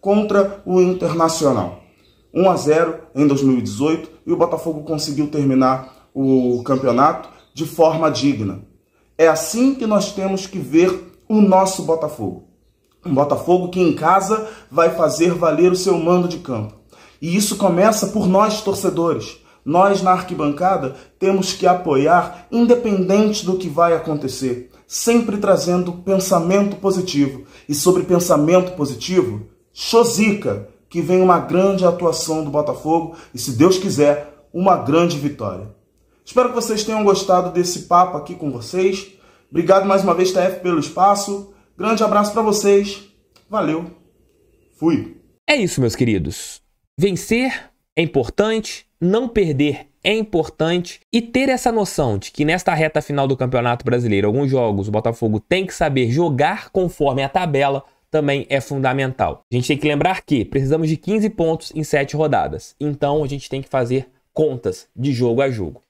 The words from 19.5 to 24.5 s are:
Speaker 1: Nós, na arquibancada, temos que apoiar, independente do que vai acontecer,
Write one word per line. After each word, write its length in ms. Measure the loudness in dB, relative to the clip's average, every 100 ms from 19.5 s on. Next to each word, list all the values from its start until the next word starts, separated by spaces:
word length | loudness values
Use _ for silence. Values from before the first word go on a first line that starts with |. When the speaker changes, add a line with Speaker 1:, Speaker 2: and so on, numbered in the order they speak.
| _
Speaker 1:
Nós, 360 | -2 2 4 2
na 120 | 2
arquibancada, 840 | 0 -2 -4 -4 0 0 0 -4 -10 -20 _
temos 340 | 0 0 -2
que 140 | 0 2
apoiar, 800 | 2 2 2 4 2 2 -10 -6
independente 920 | 0 4 4 4 0 2 4 2 0
do 120 | -2 -4
que 120 | -4
vai 260 | 0 2
acontecer, 760 | 2 -2 -6 -6 -6 -6